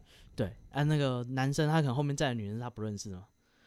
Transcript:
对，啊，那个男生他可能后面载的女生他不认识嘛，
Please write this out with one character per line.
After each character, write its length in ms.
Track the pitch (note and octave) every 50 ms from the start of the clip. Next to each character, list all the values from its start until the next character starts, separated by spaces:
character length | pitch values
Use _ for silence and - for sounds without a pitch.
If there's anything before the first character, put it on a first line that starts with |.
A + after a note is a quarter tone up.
| - - - - - - -
对， 140 | - A2+ F2 - - - -
啊， 120 | - C#3 D3
那 120 | D3+ D#3
个 260 | D3 C#3+ C3 B2+ B2 B2 B2
男 220 | C3 C3 C3 C#3
生 160 | C#3+ E3 D#3 D3+
他 140 | D#3 D#3+
可 60 | D3 C3+
能 60 | A#2
后 80 | C#3
面 140 | D3 C#3+ C#3+
载 120 | C#3+ D#3 C3+
的 60 | A#2+
女 140 | A2+ G#2 G2+
生 100 | G#2+ A#2
他 120 | B2 A#2+
不 100 | - A2
认 160 | G#2+ A2 G#2
识 140 | G2 - G#2+
嘛， 140 | F#2 F2+ G2+ - _ _ _ _ _ _ _